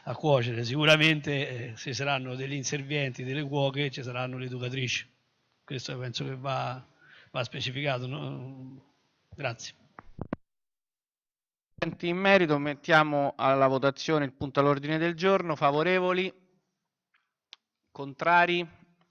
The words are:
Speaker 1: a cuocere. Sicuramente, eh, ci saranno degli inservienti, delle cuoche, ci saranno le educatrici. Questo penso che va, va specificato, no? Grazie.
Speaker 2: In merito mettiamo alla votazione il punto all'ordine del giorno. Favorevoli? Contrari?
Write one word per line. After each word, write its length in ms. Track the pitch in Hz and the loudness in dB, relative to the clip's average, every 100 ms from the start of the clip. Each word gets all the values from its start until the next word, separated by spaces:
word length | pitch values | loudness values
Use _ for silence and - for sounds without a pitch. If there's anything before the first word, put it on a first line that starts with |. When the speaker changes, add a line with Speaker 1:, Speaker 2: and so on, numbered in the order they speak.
Speaker 1:
a 100 | - | -10
cuocere. 500 | 120 156 135 120 117 | -4 2 2 2 -4
Sicuramente, 1040 | 117 139 151 156 156 156 147 143 139 123 120 | -4 2 6 6 6 2 0 -4 -4 -8 -10
eh, 60 | 113 | -10
ci 180 | 147 | -8
saranno 400 | 120 139 139 127 | -6 -2 -2 -4
degli 180 | 127 139 | -8 -6
inservienti, 720 | 143 127 143 135 147 139 123 | -6 -6 -6 -4 -4 -4 -6
delle 200 | 127 139 | -6 -6
cuoche, 460 | 143 143 139 135 147 | -4 0 0 0 -4
ci 120 | 135 | -6
saranno 340 | 123 123 127 127 | -8 -6 -6 -8
le 100 | 127 | -8
educatrici. 600 | 127 123 131 127 - - _ _ _ _ _ | -8 -6 -4 -4 -4 -8 _ _ _ _ _
Questo 320 | - 139 - 131 | -12 -10 -8 -8
penso 280 | 127 117 | -8 -8
che 120 | 139 131 | -8 -8
va, 480 | 139 131 131 131 - _ - - - | -6 -4 -4 -8 -14 _ -20 -20 -10
va 140 | - | -8
specificato, 600 | 117 139 127 131 147 127 127 | -6 -6 -8 -4 -4 -4 -4
no? 760 | 143 139 139 127 135 131 135 - _ _ _ _ | -8 -8 -10 -12 -14 -16 -18 -20 _ _ _ _
Grazie. 420 | - 135 113 - - _ - - - - - _ _ _ _ _ _ _ _ _ _ _ _ _ - 165 160 | -10 -8 -8 -14 -18 _ -20 -16 -14 -12 -12 _ _ _ _ _ _ _ _ _ _ _ _ _ -8 -6 -4
Speaker 2:
In 160 | 175 175 | -4 0
merito 420 | 196 196 165 147 | 6 6 6 2
mettiamo 760 | 147 139 - 160 156 147 143 - | 0 -4 4 6 6 2 0 2
alla 320 | 127 135 135 | 4 6 6
votazione 560 | 131 139 - - 156 | 4 2 0 0 0
il 80 | 139 | 0
punto 260 | - 143 143 | -4 -2 2
all'ordine 400 | 143 139 147 156 | 4 2 0 -2
del 160 | 170 | -2
giorno. 400 | 165 190 196 175 | 0 2 2 0
Favorevoli? 800 | 147 147 147 165 185 180 180 190 - _ _ _ _ _ _ _ _ _ _ _ - _ _ _ | 0 2 2 2 2 2 0 -2 -6 _ _ _ _ _ _ _ _ _ _ _ -20 _ _ _
Contrari? 760 | - 139 135 160 175 175 175 170 - _ _ _ | -12 -12 -4 4 6 6 2 -4 -10 _ _ _